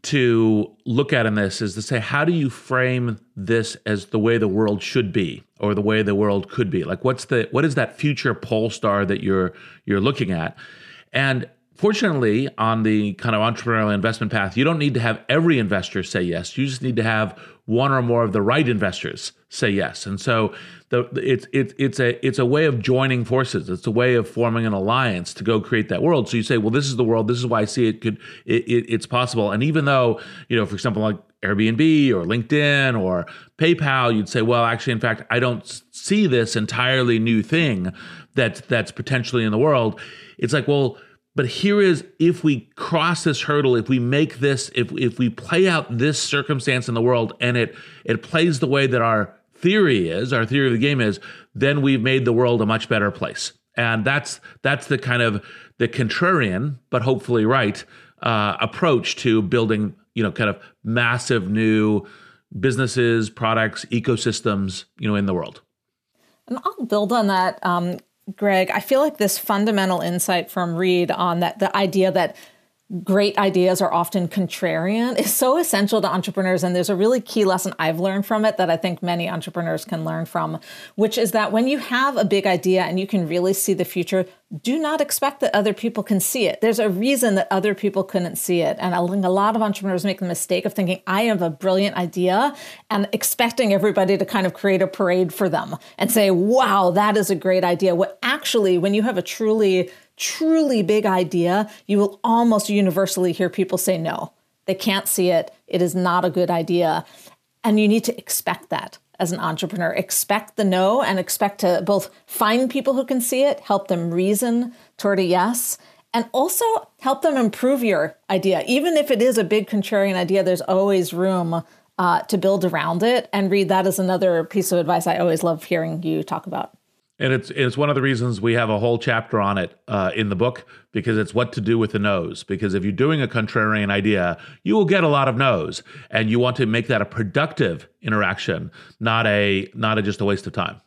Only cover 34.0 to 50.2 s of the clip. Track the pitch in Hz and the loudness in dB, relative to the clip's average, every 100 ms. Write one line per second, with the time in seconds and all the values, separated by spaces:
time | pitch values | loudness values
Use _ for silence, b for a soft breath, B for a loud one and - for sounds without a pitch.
34 | 120 110 98 127 113 120 117 117 - 113 | 2 0 0 0 2 2 2 0 -2 -2
35 | 120 110 - 120 123 117 - - _ - | -2 -4 -2 0 0 -2 -10 -18 _ -14
36 | - 208 196 123 113 117 107 117 123 131 | -2 2 4 2 2 -2 -4 -2 0 2
37 | 123 113 110 113 101 160 156 98 90 B | 2 2 2 2 2 0 0 0 -4 B
38 | B B B - 113 - - 117 101 - | B B B 0 0 -2 -2 -2 -2 -8
39 | - 135 117 123 110 107 151 113 113 - | -4 -2 0 -2 0 2 2 2 0 -4
40 | B B B B 123 143 139 143 131 B | B B B B -2 0 2 2 0 B
41 | B B _ - 127 - 202 208 190 160 | B B _ -4 -4 0 2 4 4 2
42 | - _ 165 175 156 135 - - - 160 | -4 _ 2 2 0 0 -4 -12 -4 0
43 | 165 165 165 139 - 147 135 120 107 131 | 2 2 0 -2 0 2 4 2 2 0
44 | 120 139 156 - 139 131 - - 117 - | 2 2 0 0 0 0 -2 -4 -2 -2
45 | 123 117 123 117 - 170 190 165 151 117 | -2 0 -2 -2 -2 2 4 2 -2 -2
46 | 143 143 - 143 135 139 131 127 120 117 | 0 0 -2 -2 -2 -2 0 -2 -2 0
47 | 120 123 110 - 123 120 113 B B B | 2 2 0 -2 0 0 -2 B B B
48 | - 113 - 160 170 139 143 139 135 123 | -4 -4 -2 0 2 2 0 2 2 2
49 | 117 110 98 - _ _ 175 208 185 113 | 2 2 0 -8 _ _ 2 4 4 4
50 | 110 92 | 2 -2